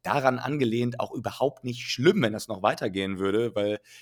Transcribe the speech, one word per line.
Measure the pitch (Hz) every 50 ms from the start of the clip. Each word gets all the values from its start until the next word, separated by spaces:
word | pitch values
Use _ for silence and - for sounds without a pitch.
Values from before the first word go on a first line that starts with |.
daran | - - 120 143 131 131 127 123
angelehnt | - 135 151 147 127 113 113 120 123 120 123 127
auch | - -
überhaupt | - 131 107 110 - - 127 143 - - -
nicht | 123 120 123 - -
schlimm, | - 123 123 180 220 190
wenn | 123 107
das | 104 - -
noch | - 101 92 101
weitergehen | 113 160 - 139 104 92 98 98 95 98 90
würde, | 98 98 98 113 120 113 -
weil | 104 104 104 107 - _ - - -